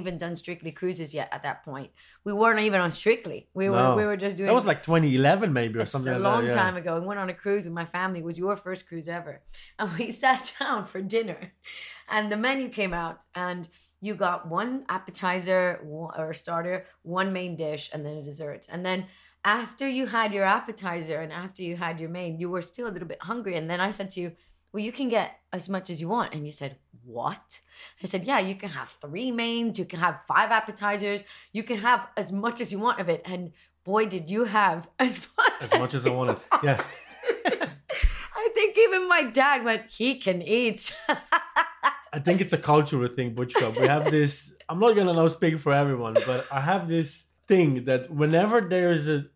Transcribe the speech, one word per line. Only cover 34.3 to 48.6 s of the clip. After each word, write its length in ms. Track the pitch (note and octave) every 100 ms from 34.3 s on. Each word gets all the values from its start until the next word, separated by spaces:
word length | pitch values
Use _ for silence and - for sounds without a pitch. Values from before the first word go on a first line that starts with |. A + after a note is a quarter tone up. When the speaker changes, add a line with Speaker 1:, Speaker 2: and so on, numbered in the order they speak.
Speaker 1:
you 140 | G#3
have 420 | A#3 G#3+ G3 E3 -
<laughs> 60 | - B3+
as 80 | - - -
much 240 | - -
Speaker 2:
As 100 | B2 A3+
much 120 | B2
Speaker 1:
as 60 | C#3
Speaker 2:
as 60 | B2+
I 40 |
Speaker 1:
you 60 | B2+
Speaker 2:
wanted. 200 | B2+ - -
Speaker 1:
want. 120 | G#3
Speaker 2:
Yeah. 200 | D3 C3+ - - - -
Speaker 1:
<laughs> 280 | - - - - D#4 - - C#5+ - - -
I 160 | - A4+
think 220 | A4+ G#4+ G#4+
even 300 | A4+ F#4+ F#4
my 160 | F4
dad 400 | C4 B3+ C4+ C4+
went, 260 | A#3 A3 A3
"He 260 | - A#3+ C4
can 260 | G3 F3+
eat." 500 | D#3 A3+ A#3+ - - -
<laughs> 1120 | - D4 - E4 - D4 - - - - -
Speaker 2:
I 80 | D#3
think 200 | E3+ F#3
it's 140 | F#3+
a 40 | D#3+
cultural 500 | - D3+ D3 C#3 B2
thing, 260 | B2+ B2
Butchka. 440 | A2+ B2 - A2 A2
We 80 | C3
have 240 | D3 D3+
this, 440 | D3+ C#3+ - - - -
I'm 100 | E3
not 160 | A#3 G#3
gonna 160 | F#3
now 160 | E3 E3
speak 300 | E3 E3+ D#3
for 140 | D3
everyone, 400 | C#3 C#3+ B2+ A#2
but 320 | A2+ B2+ B2+ -
I 100 | C#3
have 260 | C#3+ G3 E3+
this 380 | E3 D3 - - _ _
thing 380 | F#3+ D#3+ B2+
that 260 | B2+ B2+ B2
whenever 520 | D3 D3+ E3 G#3 A#3